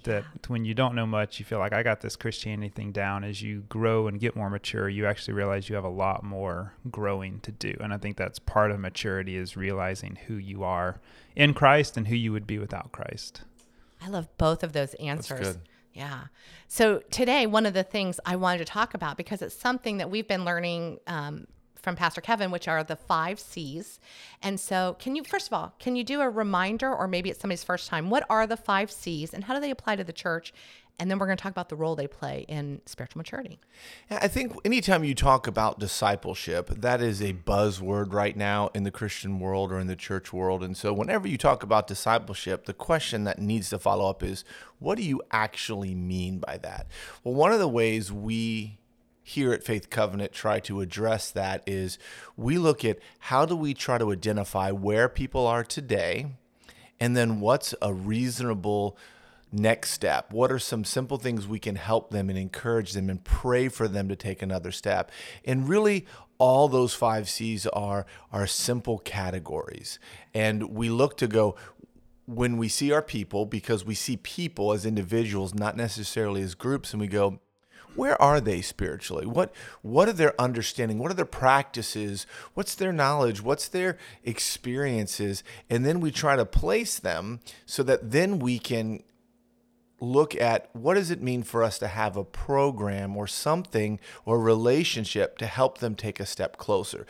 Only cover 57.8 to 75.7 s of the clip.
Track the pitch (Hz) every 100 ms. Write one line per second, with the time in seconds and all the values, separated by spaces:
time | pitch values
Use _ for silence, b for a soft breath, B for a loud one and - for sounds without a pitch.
57.8 | 101 92 98 110 127 120 123 101 104 104
58.8 | 101 B B B B B B 104 110 117
59.8 | - - 90 69 - 107 127 127 - 113
60.8 | 101 131 127 131 123 113 98 107 110 95
61.8 | 95 113 - 107 98 95 95 - 117 117
62.8 | 92 98 95 92 - - 127 123 131 -
63.8 | 110 101 95 95 101 92 95 92 92 -
64.8 | 104 95 - B B B 131 131 135 202
65.8 | 214 190 B B B - 127 131 147 127
66.8 | 123 - 117 110 92 - 113 107 107 104
67.8 | 101 101 - B B 101 98 - - 123
68.8 | - 110 - 104 92 92 - 78 76 -
69.8 | - - B B B 110 107 107 107 107
70.8 | 117 117 139 - 120 110 104 B B -
71.8 | - - - _ - 117 123 117 113 -
72.8 | 143 151 151 110 95 101 104 107 - 107
73.8 | 107 104 - 120 - - 165 - 104 107
74.8 | 110 107 90 113 110 101 95 104 104